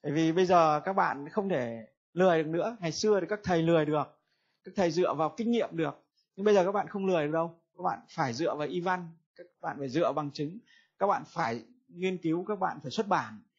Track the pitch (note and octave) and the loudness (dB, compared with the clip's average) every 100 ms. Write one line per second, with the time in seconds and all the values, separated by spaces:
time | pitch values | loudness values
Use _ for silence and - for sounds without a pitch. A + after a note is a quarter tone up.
0 | D3 D3 D#3+ E3 F#3 F3 D#3+ D3+ F#3+ G3 | -2 0 2 2 6 6 6 4 0 0
1 | E3 C3+ D3 - G3 D#3+ A#2+ A2+ A2 _ | 0 -2 -4 -4 -2 -2 -2 -8 -14 _
2 | _ E3+ F#3 E3 D#3 E3 G#3+ A#3 E3+ D3+ | _ 2 4 4 2 -2 -2 -4 -6 -2
3 | G#3+ G3+ E3+ G#3 - E3+ E3 E3 D3+ D3+ | 2 2 0 -6 0 2 4 4 2 0
4 | C3 _ _ _ _ _ G3 G3 F3 D#3 | -2 _ _ _ _ _ -8 0 0 2
5 | F3+ C#3+ D#3 - A3+ A#3 - E3 D3+ - | 0 0 -2 -2 0 0 0 -2 -4 -6
6 | _ _ _ - G#3 G3+ G3+ G3+ - G3+ | _ _ _ -2 4 4 4 0 -4 -4
7 | F#3+ F3 D3 D#3+ E3 - _ - F3+ - | 0 2 2 0 -2 -6 _ -6 -4 -4
8 | - - C3+ A#2 E3 C#3 D3+ F3+ F3 F3+ | -10 -4 -2 0 -2 -2 -4 -4 -2 -4
9 | E3+ E3 _ - F3 _ E3+ - C#3 C3+ | -6 -18 _ -20 -20 _ -10 -8 -4 0
10 | C3 C#3+ D3 D3 D3+ G3+ _ - _ _ | 0 0 -6 -6 -8 -8 _ -20 _ _
11 | G3 F3+ D#3 E3+ C#3 A#2 - _ _ F3 | 0 0 -4 -4 -4 -4 -10 _ _ -6
12 | F#3 F3+ E3 E3+ F#3+ G3+ F#3 - C#3+ G#3 | -4 -2 -2 -2 -4 -4 -4 -4 -8 -6
13 | G3+ F3 A2+ G#2+ _ | 0 -2 -2 -14 _